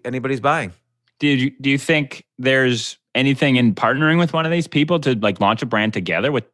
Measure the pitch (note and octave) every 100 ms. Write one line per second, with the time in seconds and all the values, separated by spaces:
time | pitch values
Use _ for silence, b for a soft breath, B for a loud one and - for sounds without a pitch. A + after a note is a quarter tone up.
0 | B2 B2+ C3 C3 C3+ D#3+ F#2+ - _ _
1 | _ - D3 C3 C3+ - C#3 C#3 - D3+
2 | C#3 - _ - B2+ C3 B2+ A#2 - -
3 | _ A#2+ C3+ C3+ D3 B2+ A#2 F#2 A2+ C3+
4 | D#3 E3+ E3+ D#3+ D#3+ E3+ D#3 D3 D#3 E3+
5 | C#3 A2+ G#2 F#2 G#2 A2+ A#2+ A2 G#2+ G#2+
6 | F2+ E2+ C3 C3 -